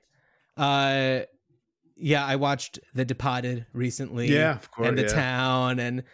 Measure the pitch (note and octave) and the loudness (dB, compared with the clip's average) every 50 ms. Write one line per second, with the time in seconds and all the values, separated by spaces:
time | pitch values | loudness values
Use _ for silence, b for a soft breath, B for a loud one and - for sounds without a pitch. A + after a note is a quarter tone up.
0 | _ _ _ _ _ _ _ _ _ _ _ - C#3+ C#3+ C#3 C#3 C#3 C#3 C3+ C3+ | _ _ _ _ _ _ _ _ _ _ _ -2 0 2 2 2 2 2 2 2
1 | C3 C3 C3 B2+ - - _ _ _ _ _ _ _ _ _ _ _ _ _ - | 2 2 0 0 -2 -6 _ _ _ _ _ _ _ _ _ _ _ _ _ -4
2 | D#3+ C#3+ D3 C#3+ C#3 C#3 C3+ C#3 C#3+ C#3+ C#3+ B2+ - - - - - _ - B2+ | 0 2 2 2 2 0 0 0 2 0 0 0 -4 -8 -14 -16 -18 _ -4 -2
3 | B2+ B2 B2 - B2+ C#3 B2+ B2 B2 B2 B2 A#2 A2+ - - B2 B2 B2 - - | -2 -2 -2 -2 -2 -2 -2 -2 -2 -4 -4 -6 -8 -8 -6 -4 -2 -2 -2 -4
4 | C3+ - - A#2+ A#2+ A#2+ C#3+ D3+ D#3 D#3+ C#3+ A#2 - - - - A#3 - - - | -8 -6 -4 -2 2 4 4 4 4 2 0 -2 -8 -10 -6 -2 0 0 2 2
5 | G#2+ G#2 G#2 D#3 C3 B2+ B2+ B2 C3 C3 C3 B2+ B2+ B2+ B2+ B2 A#2+ A#2+ B2 B2+ | 2 2 2 0 0 0 0 0 0 2 2 2 2 0 0 0 -2 -2 -4 -6
6 | B2 b | -8 b